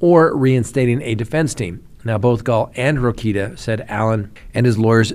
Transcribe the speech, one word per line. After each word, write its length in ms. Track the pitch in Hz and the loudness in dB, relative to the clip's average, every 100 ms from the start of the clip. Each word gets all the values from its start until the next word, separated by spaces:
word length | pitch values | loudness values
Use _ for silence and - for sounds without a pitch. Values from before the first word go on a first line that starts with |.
or 360 | 175 170 160 147 | 4 6 4 2
reinstating 640 | 131 131 110 135 123 120 | 2 2 0 0 0 0
a 140 | 123 | -2
defense 400 | 110 113 156 156 | -4 -2 -2 -2
team. 280 | - 92 87 - - | -4 -8 -10 -16 -12
Now, 140 | 117 107 | -6 0
both 260 | 123 113 | 2 0
Gall 280 | 120 113 - | 0 -2 -2
and 240 | - 131 147 | -2 -2 0
Rokita 580 | 123 - 110 101 98 - | -2 -2 -2 -2 -4 -8
said 300 | - 110 - | -6 -6 -4
Allen 440 | 104 110 110 98 - - | -2 0 -2 -4 -12 -8
and 140 | 117 123 | 0 0
his 100 | 107 | 2
lawyers 380 | 110 113 107 | 4 4 2